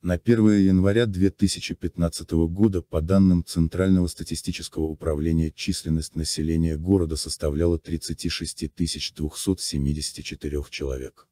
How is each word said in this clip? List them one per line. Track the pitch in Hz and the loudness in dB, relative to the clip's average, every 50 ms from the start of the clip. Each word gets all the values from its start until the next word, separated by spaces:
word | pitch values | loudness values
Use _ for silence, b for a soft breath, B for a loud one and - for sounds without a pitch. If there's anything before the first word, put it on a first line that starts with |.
| - | 0
На | 90 90 87 | -2 -2 -2
первое | _ - 120 113 107 107 104 101 | _ 2 4 6 6 6 6 6
января | 98 95 92 92 92 98 101 113 120 | 6 6 6 4 4 4 4 2 2
две | 113 95 90 95 98 | 0 0 2 0 0
тысячи | - _ 101 95 - - - - 87 | 2 _ 0 0 0 -2 -6 -10 -10
пятнадцатого | - - 85 - - 85 82 - - - - 85 82 82 | -6 -8 -8 -4 -2 -2 -2 -2 -6 -10 -2 0 0 0
года, | 82 85 95 104 110 95 90 80 | 0 2 2 2 2 2 0 -6
по | _ - 82 | _ -4 -4
данным | 78 82 95 98 98 95 90 87 82 | 0 2 4 6 6 6 6 4 2
Центрального | - - 87 82 80 - 90 92 95 95 92 87 | -2 0 0 0 0 2 0 2 4 4 4 2
статистического | 85 - - 87 - 85 80 - - 87 - 85 - - - 78 | 0 -4 -8 -10 -8 -8 -8 -6 -8 -8 -8 -10 -10 -6 -6 -4
управления, | 80 78 73 - 82 78 73 76 82 80 82 80 78 | -4 -6 -6 -4 -4 -2 0 0 0 2 2 0 0
численность | - - - - 92 - - 80 78 80 76 - _ | -2 -6 -6 -4 -4 -4 -2 -2 -2 -2 -2 -4 _
населения | 76 80 76 - - 76 80 82 82 82 82 78 | -6 -4 -4 -4 -4 -2 0 2 2 2 0 0
города | 78 80 90 101 95 85 80 80 | -2 0 2 2 2 4 0 -2
составляла | 76 - 78 73 - - 76 71 76 85 87 85 80 | -6 -6 -8 -8 -4 -4 -2 0 2 2 2 2 0
тридцати | _ - 82 80 - - 85 - - 87 | _ -6 -8 -6 -6 -8 -10 -6 -6 -6
шести | - - 82 78 - - - 73 | -6 -4 -8 -10 -8 -8 -8 -10
тысяч | _ - 87 78 - 78 - - _ | _ -4 -4 -4 -4 -6 -8 -10 _
двухсот | - 78 76 - - - - 95 - - | -6 -8 -8 -6 -6 -2 -2 -2 -2 -4
семидесяти | - - 73 69 71 73 76 76 - - - | -6 -4 -2 -2 -2 -2 -2 -4 -10 -10 -12
четырёх | - - - - - 76 71 73 73 - | -12 -12 -12 -10 -8 -6 -6 -6 -6 -8
человек. | - - 76 67 65 64 64 - _ _ _ _ | -10 -8 -6 -6 -6 -8 -10 -12 _ _ _ _